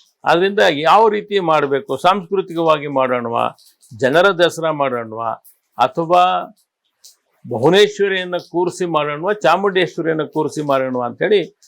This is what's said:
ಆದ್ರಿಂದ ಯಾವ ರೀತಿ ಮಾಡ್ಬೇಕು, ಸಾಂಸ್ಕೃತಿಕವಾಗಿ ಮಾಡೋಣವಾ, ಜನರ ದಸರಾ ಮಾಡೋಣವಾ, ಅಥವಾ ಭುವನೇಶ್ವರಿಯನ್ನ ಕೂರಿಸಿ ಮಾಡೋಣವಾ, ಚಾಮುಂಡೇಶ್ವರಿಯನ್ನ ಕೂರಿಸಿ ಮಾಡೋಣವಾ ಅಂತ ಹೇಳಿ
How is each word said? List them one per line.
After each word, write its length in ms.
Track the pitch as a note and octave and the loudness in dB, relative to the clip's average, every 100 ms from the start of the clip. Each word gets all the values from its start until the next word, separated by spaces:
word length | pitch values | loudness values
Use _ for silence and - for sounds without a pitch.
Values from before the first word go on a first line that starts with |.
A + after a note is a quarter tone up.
| _ _ | _ _
ಆದ್ರಿಂದ 340 | C#3+ E3+ G3 G3+ G3 | 0 2 2 2 0
ಯಾವ 380 | D3 D#3+ G3 A3 | 2 4 4 4
ರೀತಿ 300 | G#3 - G3+ | 2 -2 -2
ಮಾಡ್ಬೇಕು, 580 | E3 D#3 C#3+ C#3 - C3 | 2 2 2 -2 -2 0
ಸಾಂಸ್ಕೃತಿಕವಾಗಿ 920 | F3+ G3 E3+ F#3+ F3+ E3 E3 D3+ D3 | 2 0 -2 -4 -4 0 2 0 0
ಮಾಡೋಣವಾ, 640 | C3+ B2+ B2 A#2 A#2 A#2 - _ _ _ A2 | -2 0 0 -2 -2 -2 -6 _ _ _ -4
ಜನರ 300 | C3 D#3 G3 | 2 4 4
ದಸರಾ 420 | E3+ E3 D#3+ D#3+ | 4 0 0 -4
ಮಾಡೋಣವಾ, 600 | D3+ C3+ A#2+ A2+ A2 A2+ - _ _ _ - | -2 -2 -4 -6 -8 -6 -8 _ _ _ -2
ಅಥವಾ 760 | B2+ E3+ D#3+ F3+ F3+ F3+ F#3 _ _ _ _ _ - _ _ _ A#2+ | 0 0 2 4 4 0 -6 _ _ _ _ _ -20 _ _ _ -8
ಭುವನೇಶ್ವರಿಯನ್ನ 840 | A2+ C#3+ F#3+ G#3 G3+ G3+ F#3+ F3+ F3 - | 0 2 4 2 0 -2 -2 -4 -8 -6
ಕೂರಿಸಿ 340 | E3+ F3 F3 | -4 -4 -4
ಮಾಡೋಣವಾ, 480 | F3 D#3 D3 D3 F#3 | -4 -2 -2 -4 -4
ಚಾಮುಂಡೇಶ್ವರಿಯನ್ನ 880 | G#3 D#3 F3+ G3+ F#3 D#3+ - D#3+ D#3+ | 0 2 2 0 0 -2 -2 -4 -4
ಕೂರಿಸಿ 400 | C#3 D#3 D3 D3+ | -4 -4 -4 -4
ಮಾಡೋಣವಾ 440 | D3 C3+ C3 B2+ A#2+ | -2 0 0 -4 -6
ಅಂತ 160 | - | -4
ಹೇಳಿ 360 | F3 G#3 D3+ _ | 0 0 -2 _